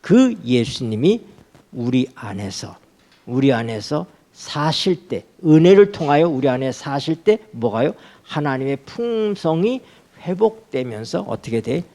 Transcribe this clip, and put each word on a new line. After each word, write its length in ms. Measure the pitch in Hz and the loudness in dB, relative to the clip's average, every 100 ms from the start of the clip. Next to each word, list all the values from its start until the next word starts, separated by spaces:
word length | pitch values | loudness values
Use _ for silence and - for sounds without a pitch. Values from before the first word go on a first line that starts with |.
그 340 | - 220 262 220 | 4 4 4 2
예수님이 760 | 117 123 113 - 120 107 147 226 - - _ _ _ | 0 0 0 -4 -6 0 2 2 -4 -20 _ _ _
우리 360 | - 120 127 127 | -8 -2 0 -2
안에서, 600 | - 107 98 101 - 95 92 _ _ _ _ - | -6 -12 -10 -10 -10 -14 -18 _ _ _ _ -6
우리 280 | 123 135 | 0 2
안에서 520 | 120 113 110 101 151 185 _ _ | 2 -2 -8 -6 -6 -6 _ _
사실 720 | _ - 147 151 151 - 180 - | _ -12 -4 -2 -2 -2 -2 -4
때, 180 | 98 - _ 165 | -10 -10 _ 4
은혜를 480 | 156 170 196 202 | 6 8 8 6
통하여 340 | - 156 143 170 | 2 2 4 4
우리 220 | 135 131 | 2 0
안에 240 | 127 135 | 0 -4
사실 420 | 127 - 139 139 160 | -6 -6 -6 -4 -2
때 160 | - 220 - | 0 0 -2
뭐가요? 420 | 117 117 107 139 214 - - | -4 -4 0 -2 -4 -18 -20
하나님의 560 | _ - 147 131 135 139 - | _ -4 -2 -2 -4 -6 -10
풍성이 960 | - 233 226 214 202 170 160 202 254 - _ _ _ | -8 -4 -2 -4 -2 -2 0 0 -2 -8 _ _ _
회복되면서 1000 | 170 180 214 220 _ 135 127 107 113 - | -8 0 -2 -2 _ -6 -6 -8 -6 -6
어떻게 400 | 104 110 - 113 | -6 -8 -4 -6
돼? 240 | 110 143 175 | -2 -6 -6